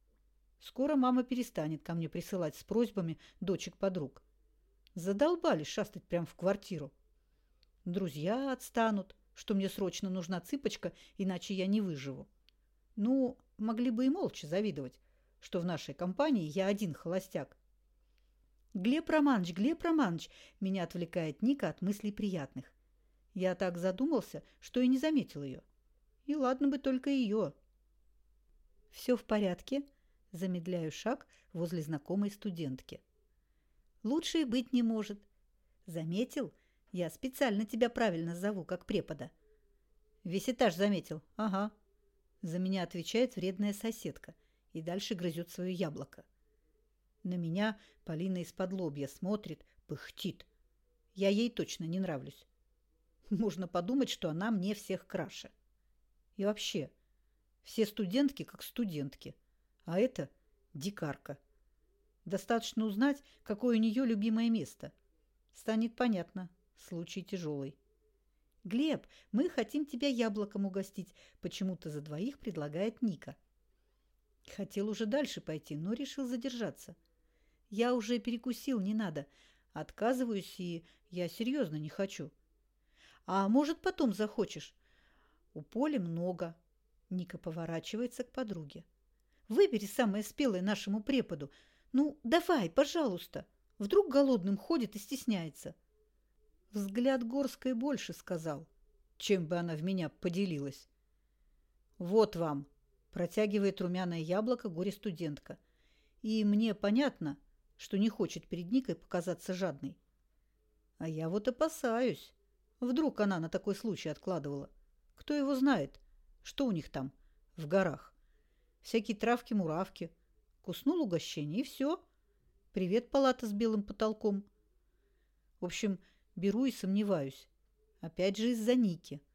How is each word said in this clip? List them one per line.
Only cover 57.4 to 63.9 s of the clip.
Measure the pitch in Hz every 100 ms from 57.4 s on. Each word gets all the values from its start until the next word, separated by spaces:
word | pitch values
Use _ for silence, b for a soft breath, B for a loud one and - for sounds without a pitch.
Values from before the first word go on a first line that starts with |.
| _ _
все | - - 208
студентки | - 185 247 285 -
как | 151 -
студентки, | - - 214 151 135 - - - _ _ _ _ -
а | 175
это | 254 214 139 _ _ _ _
дикарка. | 147 185 202 151 131 - 135 _ _ _ _ _ _ _ _ 170
Достаточно | 185 - 233 226 220 220
узнать, | 202 285 277 b b
какое | - 202 247 226
у |
нее | 226